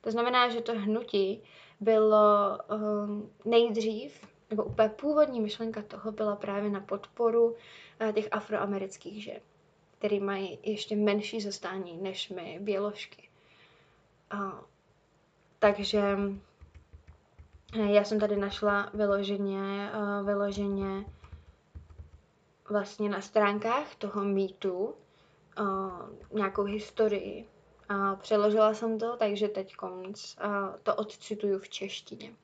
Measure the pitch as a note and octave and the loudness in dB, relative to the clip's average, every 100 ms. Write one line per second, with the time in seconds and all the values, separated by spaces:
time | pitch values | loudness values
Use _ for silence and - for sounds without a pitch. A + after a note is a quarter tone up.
0 | A3+ A3+ A#3+ B3 A#3+ A#3 A3+ A3+ G3+ A3 | -2 0 2 4 4 2 -2 -2 0 -2
1 | A#3+ G3+ F#3+ G#3+ - - - _ G#3+ A3 | 0 0 0 -2 -10 -20 -20 _ 4 6
2 | A3 G#3+ G#3 G#3 G3+ G#3 - G#3+ G#3+ G#3 | 8 8 8 8 4 0 -4 -2 0 -2
3 | G#3 G#3 G#3 - A3+ A#3 A#3 G#3+ A3 A3 | -2 -6 -8 -8 4 6 6 2 0 -2
4 | C#4 - - _ _ G#3+ - - A3 G#3+ | -8 -14 -20 _ _ -4 -2 2 2 2
5 | C#4+ D4+ D4 B3 G#3+ - A3+ A3 G#3 - | 0 4 4 2 -4 -4 -6 -8 -10 -10
6 | A3 G#3+ G#3+ G3+ G#3 G3+ G#3 G3+ G3 G3 | -8 -2 -2 -2 -4 -2 -2 -4 -4 -8
7 | - - A#3 A3+ A#3 A#3 - - - - | -8 0 2 4 4 2 -14 -20 -20 -4
8 | A3 G#3 G#3+ G#3 - G#3+ G3+ G3+ F#3+ - | 0 0 0 -4 -2 -4 -2 -4 -6 -10
9 | F3+ G#3+ G#3 - _ _ _ _ _ _ | -14 -14 -12 -14 _ _ _ _ _ _
10 | G#3 G3+ G3 G3 F#3+ - - G#3 - G#3 | -2 0 0 -4 -6 -8 -6 -6 -2 2
11 | G#3 G#3 G#3 A3+ G3+ G3 F3 F#3+ F3+ E3+ | 2 2 -2 -6 -6 -6 -8 -8 -8 -8
12 | F#3+ F#3 - F3+ E3+ E3 G3+ G3 G#3 G#3 | -8 -6 -8 -8 -10 -8 -2 0 0 -4
13 | - - - _ _ _ - _ _ _ | -14 -18 -20 _ _ _ -20 _ _ _
14 | _ _ _ G3+ G3 E3 - _ _ _ | _ _ _ -6 -6 -8 -16 _ _ _
15 | _ _ _ _ _ _ G#3+ G3+ G3+ G#3+ | _ _ _ _ _ _ 4 4 0 2
16 | G3+ G3 G3+ G3 - _ - - _ - | 2 2 0 -4 -12 _ -20 -20 _ -20
17 | - - _ _ - - _ A3 G#3 G#3 | -20 -20 _ _ -20 -20 _ -2 4 4
18 | G3+ G#3+ G#3 G3+ G3 G3 G#3 G3+ G3+ G#3 | 4 0 0 0 -2 0 2 2 0 -2
19 | G#3 G3+ G3 G3+ G3+ G3 G3 G3 G3+ A3 | 2 2 0 -2 -2 -2 -4 -4 -6 -4
20 | G#3 G3+ G3 G3+ G3+ G3 G3+ G3 G3 F#3+ | -2 -2 0 0 0 -2 -2 -2 -2 -4
21 | G3+ - - - - - _ - - - | -8 -14 -20 -20 -20 -20 _ -20 -20 -20
22 | - - _ _ _ _ - G#3 G3 - | -20 -20 _ _ _ _ -4 -2 -2 -4
23 | G#3 G3 G3 A3 G#3 G#3 A3+ B3+ D4 - | -2 -2 0 4 4 2 0 0 -2 -8
24 | G#3 G3+ G3+ G3 F#3+ F#3+ G3 F3+ G#3+ - | -6 -2 0 2 0 -2 -4 -2 -4 -6
25 | _ _ _ _ _ - G#3 F#3+ F#3+ F3+ | _ _ _ _ _ -4 -2 -2 -4 -8
26 | - - - G#3 G3 G3 G3+ G#3+ G#3 - | -14 -16 -8 -2 -2 0 -2 -2 -6 2
27 | A3 G3+ F#3 - - _ _ _ - G3+ | 2 2 -4 -10 -14 _ _ _ -6 0
28 | G3 G3 - G#3+ G#3 G#3+ G#3+ G#3+ A3+ A3 | 0 -2 2 4 6 6 6 4 -2 -2
29 | A3+ A#3+ A3 G3+ G#3 G#3 F#3+ - F#3 F#3 | -2 0 0 2 -2 -2 -8 -10 -10 -10
30 | F#3 G#3 - - G#3 G3+ G3 F#3+ - - | -12 -12 -14 -8 -4 -2 -4 -6 -2 -2
31 | G#3+ - - G#3 G3+ G3 G3 - G3 - | -2 -8 -10 -4 -2 -2 -4 -10 -10 -10
32 | - - - - | -14 -16 -16 -20